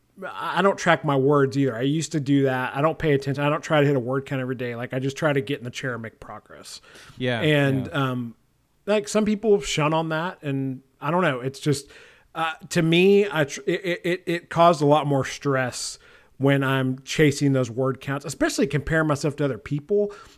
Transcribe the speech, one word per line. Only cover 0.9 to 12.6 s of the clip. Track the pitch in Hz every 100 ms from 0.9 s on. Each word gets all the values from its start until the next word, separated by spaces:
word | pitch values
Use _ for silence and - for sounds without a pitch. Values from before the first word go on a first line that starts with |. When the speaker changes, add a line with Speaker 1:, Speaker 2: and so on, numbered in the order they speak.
| 160
Speaker 1:
my | 147 139
words | 131 147 135 123
either. | 135 113
I |
used | 139 156 151
to | 160
do | 135 143
that. | 135 127 127 117
I |
don't | 156 151
pay | 160
attention. | 139 139 139
I | 147
don't | 156
try | - 156
to | 143
hit | 139
a |
word | 117 135 135
count | 139
every | 127 127
day. | 123 117
Like, | 123
I | 135
just | 135 135
try | 160
to | 143
get | 135 143
in | 123
the |
chair | - 139 117
and |
make | 113 -
progress. | - 107 - 76 - - - - - -
Speaker 2:
Yeah, | 127 120
Speaker 1:
And, | 156 147 139 135 127
Speaker 2:
yeah. |
Speaker 1:
um, | 151 135 123 120 113 _ _ _ _ -
like, | 214 208
some | 208 208
people | 208 226 202
shun | - - 151
on | 160 160
that, | 160 175 -
and | 151 139 135 131 - _
I | 143
don't | 175
know. | 175 131
It's | 131 135
just, | 151 139 - - - _ _ -
uh, | 160 160